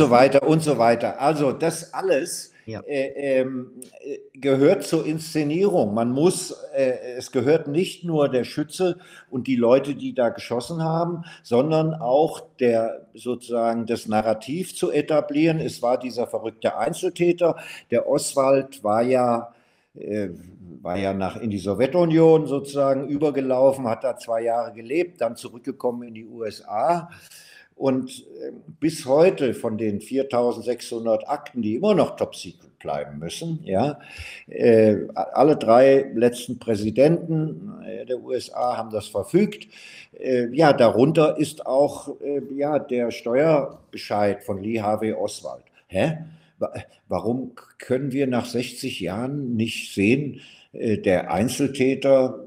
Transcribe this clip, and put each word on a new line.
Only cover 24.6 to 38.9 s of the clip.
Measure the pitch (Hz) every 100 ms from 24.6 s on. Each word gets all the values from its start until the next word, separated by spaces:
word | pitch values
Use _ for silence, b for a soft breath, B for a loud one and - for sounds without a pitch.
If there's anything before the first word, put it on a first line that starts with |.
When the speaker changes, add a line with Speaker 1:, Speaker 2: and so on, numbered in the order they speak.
| 113
Speaker 1:
gelebt, | 107 113 160 175 175
dann | 117 117
zurückgekommen | 123 120 135 - 123 120 120
in |
die | 110 113
U | 117
S | 110 - -
A. | 104 147 175 170 B B B B B B -
Und, | 131 127 127 -
äh, | - - 135 - - -
bis | 160 160 123
heute | 143 180 185 131
von | 104 117 107
den | 110 101
viertausendsechshundert | - 131 135 120 120 113 107 117 - 117 113 110 -
Akten, | 143 - 123
die | 107 110
immer | 208 180
noch | 101 -
top | 101 -
secret | 92 - 69 _
bleiben | 76 71 71 71
müssen, | 82 - 165 160
ja, | 95 95 139 143 B B B B B
äh, | - 123 113 110 98 - -
a-, | -
alle | - 147 147
drei | 110 120 135 135 -
letzten | 113 120 120 - 120
Präsidenten, | - 104 107 110 147 170 160 160 156 87 101 -
äh, | 101 104 117
der | 123
U | 123
S | 123 -
A | - 123 117
haben | 113